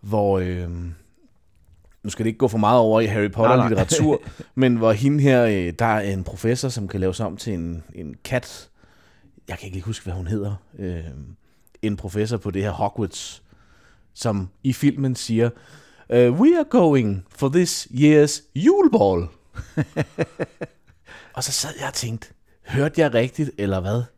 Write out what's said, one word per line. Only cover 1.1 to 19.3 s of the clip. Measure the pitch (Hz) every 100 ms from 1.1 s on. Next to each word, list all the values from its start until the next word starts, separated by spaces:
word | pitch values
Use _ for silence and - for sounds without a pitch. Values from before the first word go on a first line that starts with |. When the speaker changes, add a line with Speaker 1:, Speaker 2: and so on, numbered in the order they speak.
| _ _ _ _ _ _ _ _ _
Speaker 1:
nu | 104
skal | -
det | 113
ikke | 110
gå | 131
for | 110
meget | 104 123
over | 113 110
i | 110
Harry | 107 104
Potter-litteratur, | 92 117 127 113 110 - - 151 147
Speaker 2:
Nej, | - -
nej. | -
<laughs> | - 131
Speaker 1:
men | 117
hvor | 113
hende | 107 139 147
her, | 139 127
øh, | 117 101 87 82
der | 113
er | 110 101
en | 98
professor, | 90 101 113 127 135
som | 123 98
kan | 98
laves | 92 92
om | 104 101
til | -
en, | 92 85 85 -
en | - 78 -
kat. | - 127 - - - _ _ _ _ _ _ _ -
Jeg | 87
kan | 95
ikke | 92
lige |
huske, | 92 110
hvad | -
hun | 90 87
hedder. | 107 101 101 _ -
Øh, | 92 87 80 67 73 87 _ _ _ _
en | 110 101
professor | 101 98 107 113
på | 104
det | 95
her | 101
Hogwarts, | 90 104 - 101 - - - _ _ _ _ _ _ _
som | - 117 101 92 _
i | 135
filmen | 123 143 139 135 123
siger, | - 113 117 117 _ - _ _ _
øh, | 120 123 139
"We | 269 339
are | 302
going | 247 170 139 110 98 - -
for | 139
this | 156 180 - -
year's | 123 147 151 147 - _
juleball." | - 208 403 349 226 101 90 85